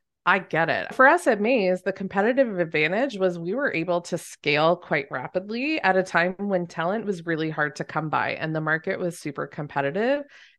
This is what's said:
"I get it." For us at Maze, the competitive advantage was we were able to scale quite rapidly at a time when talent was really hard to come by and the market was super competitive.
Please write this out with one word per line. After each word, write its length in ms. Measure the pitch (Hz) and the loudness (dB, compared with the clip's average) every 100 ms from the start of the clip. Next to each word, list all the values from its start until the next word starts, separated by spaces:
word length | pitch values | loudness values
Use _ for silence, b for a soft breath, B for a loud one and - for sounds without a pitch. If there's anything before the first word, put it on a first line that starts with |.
| _ _ | _ _
"I 140 | 170 190 | 2 2
get 300 | 185 160 160 | 2 0 2
it." 260 | 110 - | 0 0
For 140 | - 262 | 6 6
us 180 | 349 302 | 6 4
at 140 | 208 | 2
Maze, 420 | 214 262 185 185 | 2 2 2 0
the 100 | 196 | -2
competitive 680 | 190 196 196 208 262 247 185 | -4 -4 0 2 2 2 0
advantage 580 | 165 160 151 196 277 202 | 0 0 2 0 -2 0
was 180 | 185 175 | 0 0
we 180 | 165 | -4
were 200 | 233 285 | -2 -2
able 260 | 160 180 175 | -2 0 -2
to 140 | 175 170 | -2 -6
scale 600 | - - 147 147 160 170 | -6 -8 0 4 4 2
quite 340 | - 156 - | 0 -4 -2
rapidly 720 | 143 135 185 202 226 285 311 | -8 -6 -6 -6 -4 -4 0
at 160 | 190 185 | 2 2
a 80 | |
time 320 | 185 170 175 190 | 2 2 0 -2
when 300 | 202 185 170 | -2 -2 -2
talent 360 | - 165 220 | -4 -2 -2
was 220 | 208 180 170 | -4 -6 -4
really 240 | 160 160 | -2 -2
hard 240 | 156 147 - | -2 -2 -4
to 80 | |
come 260 | 156 156 156 | -6 -4 -2
by 240 | 135 113 | 0 -2
and 200 | - 156 | -2 -4
the 60 | 156 | -2
market 400 | 156 160 185 190 | 0 -2 -2 -4
was 180 | 175 165 | -4 -6
super 300 | 151 143 143 | -8 -8 -8
competitive. 720 | - 147 143 139 180 233 285 285 b b | -8 -6 -2 -2 0 0 -2 -4 b b